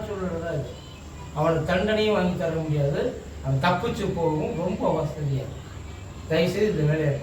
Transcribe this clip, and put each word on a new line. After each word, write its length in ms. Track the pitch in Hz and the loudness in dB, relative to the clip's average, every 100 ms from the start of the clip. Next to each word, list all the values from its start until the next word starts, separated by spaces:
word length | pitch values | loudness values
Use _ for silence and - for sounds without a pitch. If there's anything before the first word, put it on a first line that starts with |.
| 208 | -4
சூழ்நிலை 320 | 196 180 165 | -4 -4 -4
தான் 120 | 165 147 | -4 -4
இது. 120 | - - - - - - - 151 | -6 -10 -14 -16 -14 -14 -8 0
அவனுக்கு 320 | 165 160 180 | 2 2 2
தண்டனையும் 460 | 185 214 214 214 190 | 2 4 4 4 4
வாங்கி 180 | 180 - | 2 2
தர 160 | 160 160 | 0 0
முடியாது, 380 | 151 147 143 214 - - - - | 0 2 2 2 0 -4 -10 -6
அவன் 180 | 135 135 175 | 0 2 4
தப்பிச்சு 400 | 185 233 - 190 170 | 2 0 -2 -2 0
போகவும் 400 | 160 151 - 165 | 2 2 0 -2
ரொம்ப 200 | 185 - - 160 | -2 0 0 2
வசதியா. 480 | 151 156 139 131 - - - - - - - - - | -2 -2 -2 -2 -4 -10 -12 -12 -12 -12 -12 -10 0
தயவுசெய்து 400 | 160 180 196 214 | 2 4 4 2
இந்த 120 | 151 147 | 4 2
வேலையை 240 | 156 143 - | 2 2 0